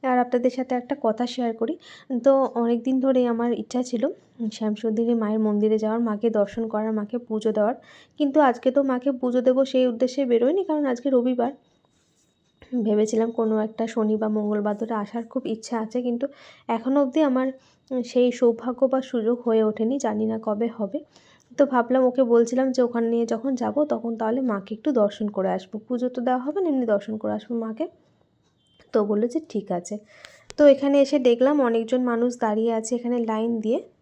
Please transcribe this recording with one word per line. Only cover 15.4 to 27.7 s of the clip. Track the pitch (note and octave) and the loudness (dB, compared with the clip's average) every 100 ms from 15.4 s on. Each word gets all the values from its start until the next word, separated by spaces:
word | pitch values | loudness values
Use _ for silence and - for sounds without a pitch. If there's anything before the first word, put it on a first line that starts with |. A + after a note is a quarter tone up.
| B3 | -6
ইচ্ছা | A3 - A#3 | -8 -6 -6
আছে, | A3 B3 A#3+ | -4 -4 -4
কিন্তু | A#3+ C#4 - - - - A3+ | -4 -6 -8 -20 -20 -6 -4
এখনও | A#3 C#4 | 0 0
অবধি | C#4 D#4 D4+ | 2 2 2
আমার | B3+ C4 C4 _ _ _ B3+ A#3+ | 2 -2 -6 _ _ _ -6 -2
সেই | B3+ B3 A#3+ | 2 2 4
সৌভাগ্য | A#3+ A3+ A#3+ B3 C4+ | 2 2 -4 0 0
বা | C4 C4 | 0 -2
সুযোগ | B3 A3 A#3+ A#3+ | -4 -2 -2 0
হয়ে | A3 G#3+ | 2 2
ওঠেনি, | G#3+ A3 C#4 A#3+ | 0 -2 -2 -2
জানি | G#3+ A3 | -2 -2
না | A3 A3 | -4 -4
কবে | G#3 A3+ A3+ | -2 -4 -4
হবে। | G3+ D#4 - _ _ _ _ - | -6 -6 -10 _ _ _ _ 0
তো | C#4 | 2
ভাবলাম, | B3+ A#3+ C4 B3+ | 2 2 2 2
ওকে | B3+ B3+ | 2 4
বলছিলাম | A#3 A#3 B3 C4 B3+ | 4 4 2 0 0
যে | A#3+ | 0
ওখানে | A#3 A#3 | 0 0
নিয়ে | A#3 A3+ | 0 0
যখন | A3+ B3+ B3+ | -2 -2 -2
যাব | A3+ G#3+ D4+ | -2 0 0
তখন | A#3 A#3 A3+ | -2 -4 -4
তাহলে | A3 B3 C4 | -2 0 0
মাকে | G3+ F#3+ A3 | -2 -6 -6
একটু | - B3 | -2 2
দর্শন | G#3 - G#3+ G#3 | 0 0 -6 -2
করে | F#3 F#3 | -2 -2
আসবো, | - A3 G#3+ | -6 -14 -6
পুজো | B3 B3 B3+ | -4 -4 -2
তো | B3 | -2
দেওয়া | B3+ B3+ | -2 -2
হবে | D#4+ | -2
না, | F4+ | 0
এমনি | C4+ A#3+ | 0 0
দর্শন | G#3 G3+ A3 | 0 -2 -6
করে | G#3+ G#3 | -4 -6
আসবো | - A#3 | -6 -6
মাকে। | A3+ | -6